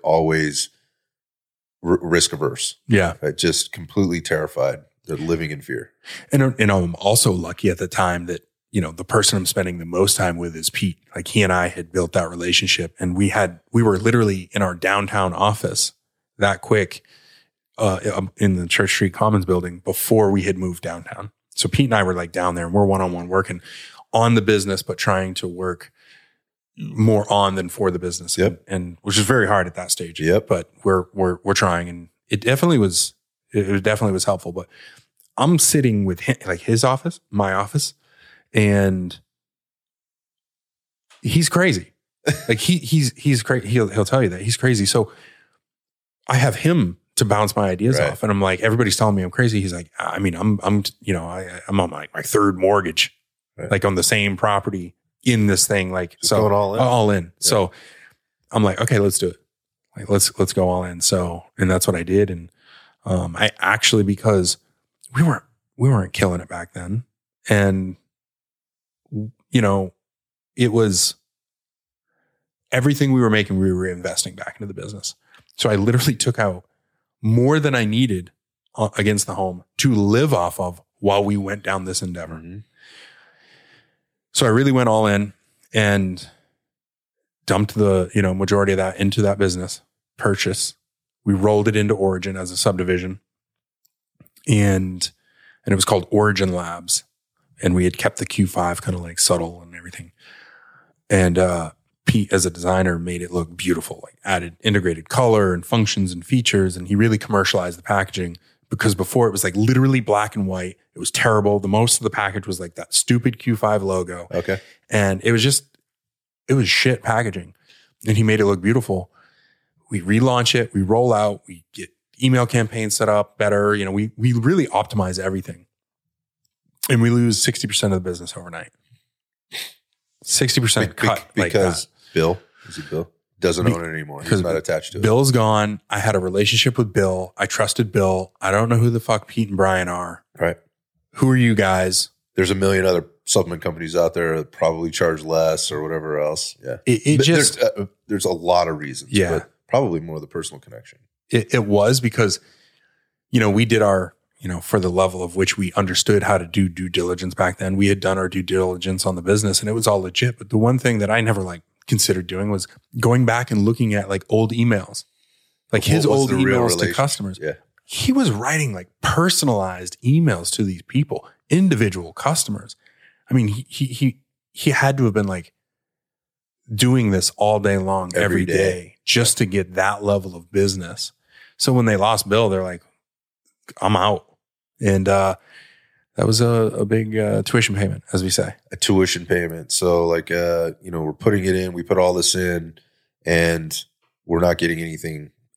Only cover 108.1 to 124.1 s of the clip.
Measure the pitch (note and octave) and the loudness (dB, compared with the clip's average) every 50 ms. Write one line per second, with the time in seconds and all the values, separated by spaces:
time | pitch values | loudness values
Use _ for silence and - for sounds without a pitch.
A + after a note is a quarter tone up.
108.1 | - F#2+ F2+ E2+ E2+ - _ _ _ _ _ - - - - G#2+ F#2+ F2+ F#2 - | -4 -8 -8 -8 -10 -14 _ _ _ _ _ -8 -6 -2 0 0 0 0 -2 -2
109.1 | - B2+ A#2 A2 G2 G2 - F#2 F2 G2+ A2 A#2+ B2+ B2+ C3+ C3+ C3 B2 G#2+ - | 0 2 2 2 2 0 -4 -2 -2 0 0 2 2 2 2 2 2 0 0 0
110.1 | G#2 G#2 G#2+ G#2 - A2 G2 F#2+ F#2 F#2 F#2 F#2 - _ _ _ - - - - | 0 0 0 -2 -4 -4 -4 -4 -4 -6 -8 -10 -12 _ _ _ -14 -10 -8 -6
111.1 | - - - A#2 G#2+ G#2+ G2+ G#2 G#2 G2+ G2 F#2+ G2+ G#2+ A#2 A#2+ - - A2+ G#2 | -2 0 2 2 2 4 4 2 2 0 0 0 2 2 2 2 2 0 -2 -2
112.1 | - A2+ G2+ G2 F#2+ G#2 F2+ G2+ F2+ F2+ F2+ E2+ - - E2+ - - - - - | -2 -2 -4 -4 -4 -6 -8 -8 -8 -8 -10 -12 -14 -14 -10 -6 -4 -2 0 2
113.1 | A#2+ A#2+ A#2+ B2 A2 - - B2+ A2+ G#2+ A#2 G#2+ G#2+ G2+ G2 F#2+ F#2+ F#2 F2 F2+ | 2 2 2 -2 -4 -2 -2 -2 0 0 2 2 2 0 0 0 -2 -2 -2 -4
114.1 | F2+ F2 E2+ - - F2 E2+ F#2+ F#2+ G2 - - - _ _ - - G#2+ G2+ G2 | -8 -12 -12 -8 -6 -4 -2 -2 -4 -6 -6 -12 -20 _ _ -2 0 2 2 2
115.1 | F#2+ F#2+ - A#2 A#2 A2+ A#2+ C#3 C3+ - - _ _ _ _ _ _ _ _ _ | 0 0 0 0 2 2 2 2 0 0 -4 _ _ _ _ _ _ _ _ _
116.1 | _ _ _ _ _ _ _ - C3 C3+ A2+ - - - - B2+ B2 - - - | _ _ _ _ _ _ _ 0 0 2 2 2 2 2 2 2 0 0 0 0
117.1 | A2+ A#2 A#2 G#2+ - F#2 E2+ F2+ - _ _ _ _ _ _ _ _ _ - A2 | 0 0 0 -2 -4 -8 -10 -14 -18 _ _ _ _ _ _ _ _ _ -2 0
118.1 | G#2+ G#2+ A2+ G#2+ G#2+ G#2+ G#2 G2+ G2 F2+ F2+ G#2 A#2 B2+ A2+ - G2 F#2 F2+ - | 2 4 4 4 4 4 4 2 2 2 2 2 2 2 0 -2 -4 -6 -6 -10
119.1 | _ _ _ _ _ _ _ _ _ _ _ _ _ _ _ - A2 F#2+ E2+ F#2+ | _ _ _ _ _ _ _ _ _ _ _ _ _ _ _ -10 -8 -6 -2 0
120.1 | G#2 A2+ B2+ C3 B2 B2 A#2+ - - B2 A2 - - G2 F#2+ F#2 A2 A#2 B2 B2 | 2 2 4 4 2 2 2 2 0 0 0 0 -2 -2 0 2 2 2 4 4
121.1 | A2+ G#2 G#2+ G#2 G#2 - _ - F#2 E2+ _ _ - - - - _ _ _ _ | 2 2 2 0 -2 -4 _ -18 -20 -20 _ _ -16 -16 -16 -16 _ _ _ _
122.1 | _ - C3 C3 C3 B2 A#2+ A#2 - A#2+ A2 G#2+ A#2 A2+ A2 G#2 - - A2+ G#2+ | _ 0 2 2 4 4 2 2 2 0 0 0 -2 -4 -4 -2 -2 0 2 2
123.1 | G#2 G#2 G#2 - _ - G#2+ G#2 G#2 G2+ G#2 G#2 G#2 G#2 G2 F#2+ G2 G2+ G#2+ A2+ | 2 2 0 -2 _ -2 0 2 2 2 2 2 0 0 -2 -2 -2 -2 -4 -4